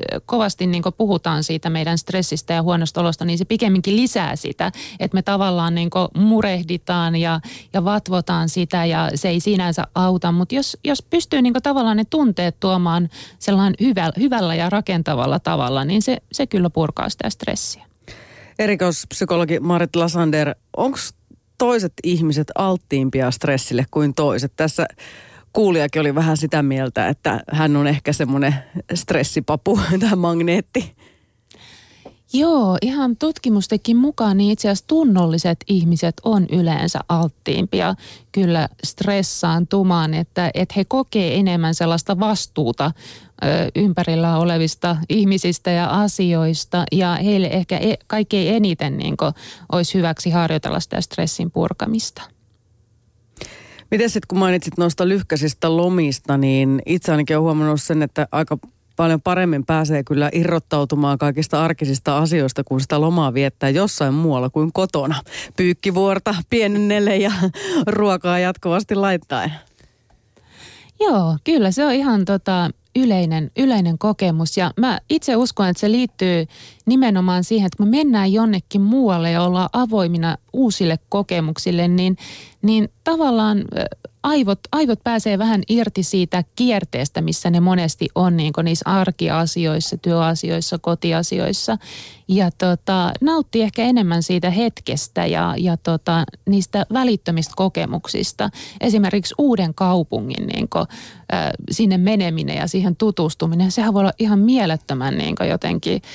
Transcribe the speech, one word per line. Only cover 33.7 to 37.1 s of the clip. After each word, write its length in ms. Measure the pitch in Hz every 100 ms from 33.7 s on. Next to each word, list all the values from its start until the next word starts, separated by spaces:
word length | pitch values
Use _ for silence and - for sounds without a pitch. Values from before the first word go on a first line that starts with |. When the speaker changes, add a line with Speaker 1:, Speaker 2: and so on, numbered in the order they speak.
| 214 - 240
Speaker 1:
mukaan 400 | 277 - 214 196
niin 140 | 202
itse 180 | 214 208
asiassa 180 | 196 -
tunnolliset 680 | 311 285 185 170 160 175 165 -
ihmiset 480 | 196 170 170 170 -
on 220 | 220 208 175
yleensä 480 | 180 165 147 170 -
alttiimpia 840 | -